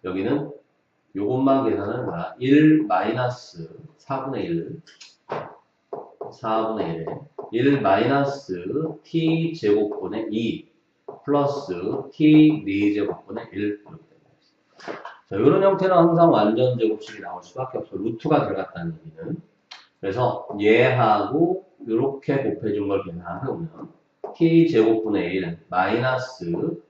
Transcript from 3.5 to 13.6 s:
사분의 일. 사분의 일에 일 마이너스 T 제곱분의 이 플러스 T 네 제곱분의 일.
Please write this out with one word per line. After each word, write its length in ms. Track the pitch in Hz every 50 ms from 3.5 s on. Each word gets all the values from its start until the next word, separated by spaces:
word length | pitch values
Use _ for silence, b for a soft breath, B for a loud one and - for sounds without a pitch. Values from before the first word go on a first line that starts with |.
| - 85 - - - - - - _
사분의 480 | _ _ - 135 139 - 139 135 - -
일. 360 | 170 170 165 - - 165 - _ - - _ - - _ _ _ - - - - - - - _ _ _ _ _ _ - - - - - _ - -
사분의 640 | - - - 110 110 113 - - - - - 165 -
일에 80 | - - 90 - - - - _ - - -
일 300 | 107 117 127 143 139 127
마이너스 800 | 110 - - - 117 123 139 139 139 139 139 - - - 92 87 87 98 123 147 160 160 - - _
T 500 | - - 165 160 160 165 165 165 165 -
제곱분의 760 | - 110 104 104 107 104 101 104 98 95 90 104 113 113 -
이 360 | 107 113 117 - - - - _ _ _ _ _ _ _ _ - - - _
플러스 500 | 143 143 143 143 143 - - - - 90 87 - - - - - -
T 520 | - - 156 151 151 156 151 151 - - 95
네 280 | 98 98 101 104 104 104
제곱분의 540 | 104 101 - - - _ - 98 - - - 90
일. 60 | 101